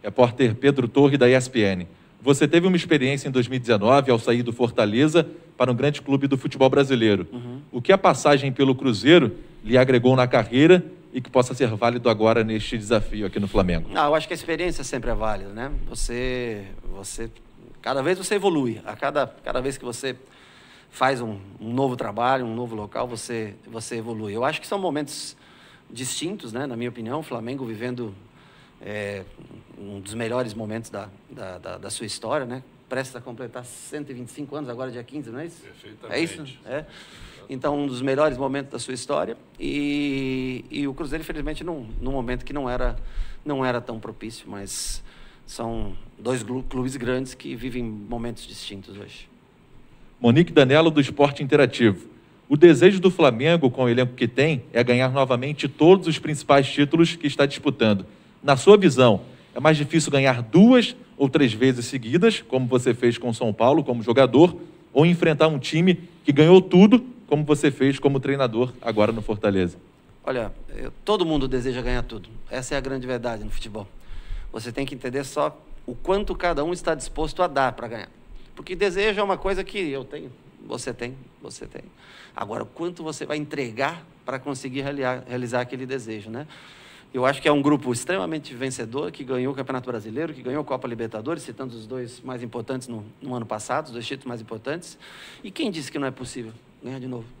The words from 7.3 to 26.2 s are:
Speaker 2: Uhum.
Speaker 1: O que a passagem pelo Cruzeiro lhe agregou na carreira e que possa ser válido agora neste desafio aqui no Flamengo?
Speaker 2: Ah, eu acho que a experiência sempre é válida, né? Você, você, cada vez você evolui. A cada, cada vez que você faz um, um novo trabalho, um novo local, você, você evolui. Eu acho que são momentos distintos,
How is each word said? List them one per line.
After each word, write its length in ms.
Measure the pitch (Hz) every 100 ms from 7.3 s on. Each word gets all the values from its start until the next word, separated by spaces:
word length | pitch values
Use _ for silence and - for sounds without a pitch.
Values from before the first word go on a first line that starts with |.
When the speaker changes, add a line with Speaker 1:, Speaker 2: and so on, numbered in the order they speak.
Speaker 2:
Uhum. 300 | 123 120 127 147
Speaker 1:
O 100 | 127
que 100 | 120
a 60 | 190
passagem 540 | 185 147 151 143 135
pelo 240 | 131 135 127
Cruzeiro 600 | 135 104 117 175 123 - - -
lhe 140 | 107 123
agregou 380 | 131 127 123 131
na 120 | 123
carreira 580 | 127 101 123 156 180 - - -
e 80 | 127
que 80 | 123
possa 240 | 131 127
ser 140 | 127 127
válido 420 | 110 117 120 120
agora 340 | 107 110 113
neste 340 | 110 110 - 117
desafio 480 | 104 113 - 107 98
aqui 140 | 107
no 80 | 101
Flamengo? 420 | 107 92 82 82 -
Speaker 2:
Ah, 120 | 147
eu 80 | 156
acho 120 | 151
que 60 |
a 20 | 175
experiência 480 | - 160 175 165
sempre 260 | - 139 123
é 60 | 110
válida, 340 | 110 104 98
né? 220 | 104 135 147 -
Você, 760 | - - 120 127 127 120 107 98 95 -
você, 360 | 98 95 - 113 - - - - -
cada 200 | - 135
vez 160 | 135 185
você 180 | 185 208
evolui. 460 | 196 165 127 110 107
A 100 | 110
cada, 320 | 139 147 131 -
cada 180 | - 127
vez 160 | 131 135
que 80 | 123
você 320 | 117 135 123 - - - - - - _
faz 300 | - 131 131
um, 160 | 117 101 98 -
um 120 | 110
novo 220 | 123 135 123
trabalho, 500 | 113 101 120 131 123
um 80 |
novo 220 | 113 120 110
local, 320 | 104 117 123
você, 480 | 117 - 117 110 98 -
você 300 | 113 110 117
evolui. 360 | 113 113 107
Eu 100 | 104
acho 160 | 127 -
que 80 | -
são 100 | 202
momentos 600 | 190 160 147 - - - - - - - _
distintos, 600 | 113 131 -